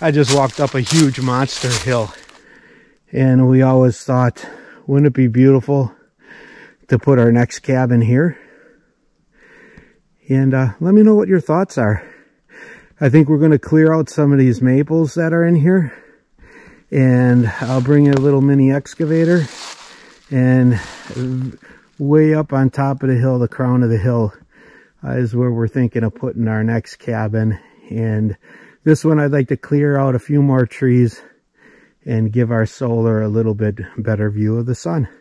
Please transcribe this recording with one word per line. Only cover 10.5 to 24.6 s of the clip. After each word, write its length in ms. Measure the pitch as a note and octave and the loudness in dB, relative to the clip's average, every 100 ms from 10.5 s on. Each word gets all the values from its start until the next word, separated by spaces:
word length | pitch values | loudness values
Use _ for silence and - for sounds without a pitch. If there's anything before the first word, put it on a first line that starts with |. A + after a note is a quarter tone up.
uh, 180 | C3 C3 - | 2 -2 -2
let 140 | E3+ | 2
me 100 | G#3 | 6
know 100 | G#3+ | 6
what 140 | G#3+ F#3+ | 4 2
your 120 | F#3+ | -2
thoughts 380 | - D#3 G3 - | 0 -2 -2 -2
are. 260 | A2 G#2+ - - _ _ _ - - - _ _ | -2 -2 -6 -20 _ _ _ -20 -20 -20 _ _
I 80 | C#3+ | 2
think 200 | C#3 C#3+ | 2 2
we're 100 | D3+ | 2
gonna 200 | D#3 D3 | 2 2
clear 340 | - D#3 D#3 | 2 2 2
out 160 | D#3+ D3+ | 2 -2
some 240 | - D3 | -2 0
of 60 | C#3 | 4
these 220 | C3 A2 | 2 2
maples 540 | B2+ C3 C#3+ D#3+ D#3 | 0 0 0 -2 -2
that 180 | E3 D#3+ | -2 -2
are 120 | E3 | 0
in 100 | E3+ | 0
here, 380 | E3+ D3+ F#3+ D3 - _ _ _ _ - - - - _ | 2 2 0 -2 -8 _ _ _ _ -20 -20 -20 -20 _
and 560 | - C3 B2 B2 B2 A2+ - | 0 2 2 4 2 0 -4
I'll 200 | C3 C3 | -6 -4
bring 280 | B2+ D3 D3 | 2 4 4
a 100 | C#3 | 2
little 220 | C#3 C#3 | 2 2
mini 320 | C3+ C#3 C3+ | 2 2 2
excavator, 720 | C#3 - - D#3+ D#3+ E3 F3 D3 - - - - - - _ _ | 0 -6 -8 -4 0 2 0 -2 -10 -20 -20 -20 -20 -20 _ _
and 520 | C3+ B2+ B2+ B2+ A2+ - - - B2 B2+ B2+ B2+ - - - _ _ | 0 2 4 2 0 -6 -20 -16 -10 -8 -8 -8 -12 -20 -20 _ _
way 340 | C#3+ D3+ D#3 | 0 2 4
up 180 | D#3 D3+ | 0 -2
on 180 | C3+ C3 | 0 0
top 340 | - C#3 C3 | 0 -4 -2
of 40 | C3+ | -2
the 60 | |
hill, 240 | B2+ C3 B2+ | 0 0 0
the 80 | A#2+ | -2
crown 380 | - B2+ B2 | -4 -2 0
of 60 | A#2+ | 0
the 80 | A2+ | 0
hill, 340 | F#2+ A#2+ G#2+ - _ _ | 0 -2 -2 -6 _ _